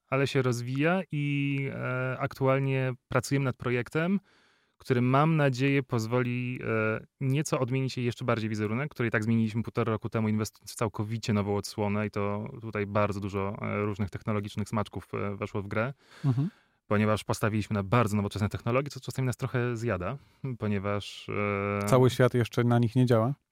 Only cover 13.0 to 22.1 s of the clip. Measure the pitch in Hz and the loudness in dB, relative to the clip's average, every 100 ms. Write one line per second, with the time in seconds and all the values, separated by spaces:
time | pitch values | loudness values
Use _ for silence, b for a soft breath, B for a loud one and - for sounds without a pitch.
13 | 104 101 98 98 98 107 110 104 104 101 | 2 0 -4 -2 -4 -4 -4 -2 -2 -2
14 | 98 - - 107 98 - 101 110 101 101 | -4 -4 -4 -4 -4 -6 -4 -4 -4 -8
15 | - 113 104 101 104 107 98 107 120 - | -8 -6 -6 -6 -6 -6 -4 -2 -2 -4
16 | B B 139 120 165 B B B _ 104 | B B -2 0 -2 B B B _ 2
17 | 107 107 - 113 110 107 98 107 98 123 | 4 2 -2 -2 0 0 0 -2 2 2
18 | 107 104 101 101 104 98 117 123 143 131 | 4 2 0 0 -2 -2 -2 -2 -2 -8
19 | - - 131 117 131 127 120 117 117 95 | -10 -4 -2 -2 -4 -2 -2 -2 -2 -2
20 | 90 135 b b 135 120 107 101 101 101 | -2 -6 b b -10 -4 -2 0 0 -2
21 | - - - 104 104 101 101 101 101 127 | -4 -12 -8 -4 -2 0 0 0 4 6
22 | 127 | 4